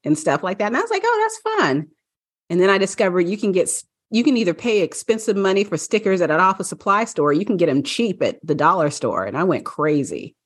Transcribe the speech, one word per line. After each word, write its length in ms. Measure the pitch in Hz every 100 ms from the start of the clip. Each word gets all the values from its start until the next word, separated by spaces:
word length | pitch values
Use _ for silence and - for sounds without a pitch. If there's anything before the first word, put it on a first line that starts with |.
and 140 | 151 151
stuff 260 | 175 143
like 140 | 185 196
that. 80 | 208
And 80 | 247
I 40 |
was 80 | 453
like, 140 | 392 453
"Oh, 140 | 453
that's 360 | 440 440 440 427
fun." 300 | - 135 156 _ _ _ _ _ _
And 100 | 170
then 100 | 190
I 80 | 190
discovered 440 | 190 - 196 180 175
you 80 | 202
can 160 | 208
get, 140 | 185 -
s-, 180 | - - _ _
you 140 | 220 269
can 100 | 247
either 180 | 185
pay 280 | - 240 214
expensive 560 | 165 - - 220 220 196
money 260 | 196 196
for 140 | 202 160
stickers 420 | - 214 202 190
at 120 | 165
an 80 | 156
office 260 | 190 190 185
supply 380 | 165 214 202 226
store, 240 | - 147
or 40 |
you 120 | 147 202
can 100 | 190
get 140 | 165
'em 120 | 135
cheap 380 | 135 - 233 180
at 240 | 113 - 160
the 100 | -
dollar 340 | 147 185 147
store. 340 | - 123 92
And 140 | 95 123
I 80 | 185
went 180 | 147
crazy. 720 | - - 151 147 135 73 - _